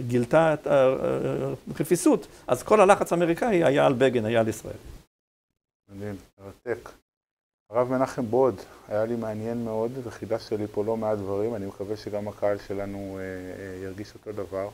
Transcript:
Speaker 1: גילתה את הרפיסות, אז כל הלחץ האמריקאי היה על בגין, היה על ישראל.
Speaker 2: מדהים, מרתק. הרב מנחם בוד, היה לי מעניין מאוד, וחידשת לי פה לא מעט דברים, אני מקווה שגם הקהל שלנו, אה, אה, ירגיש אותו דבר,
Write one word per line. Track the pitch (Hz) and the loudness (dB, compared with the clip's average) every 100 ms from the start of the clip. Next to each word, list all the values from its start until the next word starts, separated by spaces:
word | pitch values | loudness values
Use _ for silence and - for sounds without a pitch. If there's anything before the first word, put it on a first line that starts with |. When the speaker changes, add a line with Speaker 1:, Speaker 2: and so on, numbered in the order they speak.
| 123 | 0
Speaker 1:
גילתה | 123 120 156 165 | 0 4 4 4
את | 147 - | 2 2
הרפיסות, | 143 131 135 131 131 131 139 135 135 - 139 147 175 320 226 - - - | 4 6 4 0 -2 -2 -2 -4 -6 -10 -6 0 2 4 2 0 -14 -2
אז | - | -2
כל | - 214 | 4 6
הלחץ | 196 190 180 | 8 6 4
האמריקאי | 170 170 170 247 180 | 2 2 2 2 4
היה | 165 139 143 | 4 4 4
על | |
בגין, | 123 131 120 | 6 4 4
היה | 107 117 | 2 2
על | 113 | 2
ישראל. | - 98 98 - - _ _ _ _ _ _ _ _ _ | -2 -10 -12 -14 -20 _ _ _ _ _ _ _ _ _
Speaker 2:
מדהים, | 98 104 98 - _ | -12 -10 -10 -16 _
מרתק. | 98 - 120 117 - - _ _ _ _ _ _ _ | -18 -12 -6 -6 -8 -20 _ _ _ _ _ _ _
הרב | 110 123 | 0 0
מנחם | 131 131 - 117 | 0 -2 -2 0
בוד, | 123 131 95 - - - | 4 4 2 -12 -20 -6
היה | 107 | -2
לי | 113 117 | -2 -2
מעניין | 110 107 113 120 | -4 -6 -6 -6
מאוד, | 113 110 117 135 | -4 -2 -4 -6
וחידשת | 120 - 104 113 - | -10 -10 -4 -4 -2
לי | 107 104 | -4 -2
פה | 104 | -2
לא | 104 113 | -2 -2
מעט | 110 107 | -2 -2
דברים, | 95 101 110 | -2 -2 -2
אני | 113 98 | -4 -8
מקווה | - 98 107 | -8 -8 -8
שגם | 107 104 104 | -6 -6 -6
הקהל | 104 104 101 | -2 -2 -2
שלנו, | - 98 101 98 98 95 | -4 -6 -6 -8 -8 -8
אה, | |
אה, | 95 92 92 95 98 92 | -8 -10 -10 -12 -12 -10
ירגיש | 95 95 104 | -10 -10 -14
אותו | - 107 | -14 -10
דבר, | 104 90 95 101 | -8 -6 -6 -6